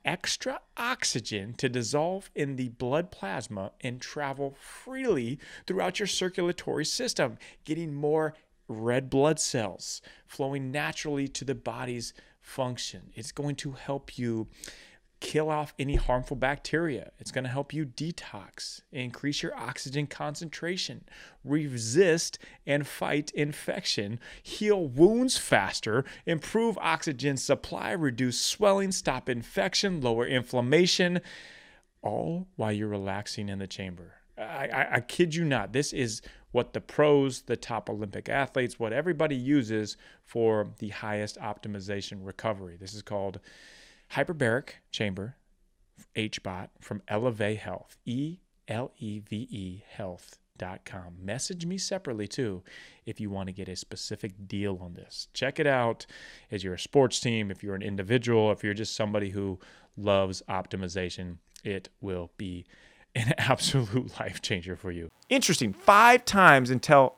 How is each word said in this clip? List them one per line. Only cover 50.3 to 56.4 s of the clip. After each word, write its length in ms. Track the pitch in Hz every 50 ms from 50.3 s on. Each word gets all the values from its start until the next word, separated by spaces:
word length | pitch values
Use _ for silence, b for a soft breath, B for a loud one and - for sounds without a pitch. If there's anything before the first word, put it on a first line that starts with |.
| - - _ _ _ -
dot 280 | - 90 95 92 -
com. 300 | - - 95 90 87 87 90
Message 440 | 92 95 107 131 - - 190 170 165
me 120 | 170 190 190
separately, 500 | - - 202 185 - - 120 104 104 98
too, 360 | - - 131 107 95 87 - B B B B B B B B
if 140 | 113 107 -
you 100 | 107 101
want 180 | 98 98 95 95
to 60 | 92
get 140 | 98 92 90
a 80 | 92
specific 720 | - - - 92 - - - 107 - - 107 92 101 98 92
deal 320 | 104 98 101 101 95 87
on 120 | 90 87 87
this. 340 | 90 - - - - - - -
Check 260 | - 131 135 143 -
it 80 | 151 143
out 380 | 135 127 120 117 113 - - - B B B B B B